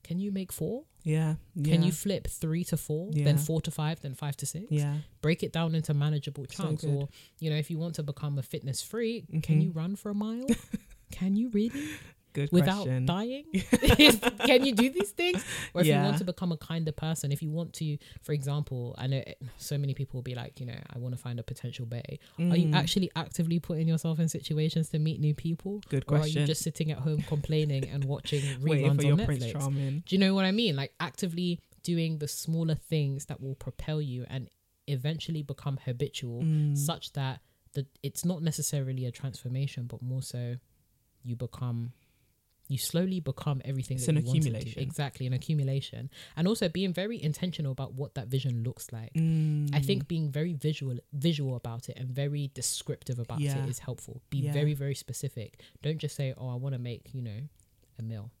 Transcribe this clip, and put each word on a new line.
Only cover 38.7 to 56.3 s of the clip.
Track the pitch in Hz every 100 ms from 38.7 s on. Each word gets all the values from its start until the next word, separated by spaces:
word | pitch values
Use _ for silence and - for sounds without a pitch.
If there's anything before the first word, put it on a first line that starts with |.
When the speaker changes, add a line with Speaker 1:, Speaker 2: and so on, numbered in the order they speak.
| 147 131 131 127
Speaker 1:
a |
transformation, | - 135 - 123 127 139 - 120
but | -
more | 123 131
so | 135 120 120 123 _ _ _ _ _ _
you | 120 120
become, | 120 - 123 117 117 - _ _ _ _ _ _ -
you | 233
slowly | - 165 185 185
become | 156 - - 139 -
everything | 135 131 131
Speaker 2:
It's | 120
Speaker 1:
that | 151
Speaker 2:
an |
Speaker 1:
you | 120
wanted | 147
to. | 147
Speaker 2:
accumulation. | 110 117 -
Speaker 1:
Exactly, | 131 - 139 - 127
an |
accumulation. | 127 - 151 135 135 - 117 127 - - -
And | 175
also | 226 190
being | 170 190
very | 175 202 233
intentional | 151 147 180 - 143
about | 131 135 131
what | 147 -
that | 113
vision | 131 131 117
looks | 113 - -
like. | 113 113
Speaker 2:
Mm. | 160 160 160 156 151 147
Speaker 1:
I | 151
think | 139 131 139
being | 165 151
very | 139 170
visual, | 156 151 156 135 123 _
visual | 143 160 151 135 123
about | 120 117 -
it | -
and | 127
very | 127 143 147 139
descriptive | 127 123 - - 139 - 123
about | 117 117
Speaker 2:
Yeah. | 143 135
Speaker 1:
it | 139
is | 123
helpful. | - 123 - 117 _
Be | 139
Speaker 2:
Yeah. | 147
Speaker 1:
very, | 147 151
very | 143 139 139
specific. | - 131 135 - 104 - - -
Don't | 143 160
just | 147 -
say, | 135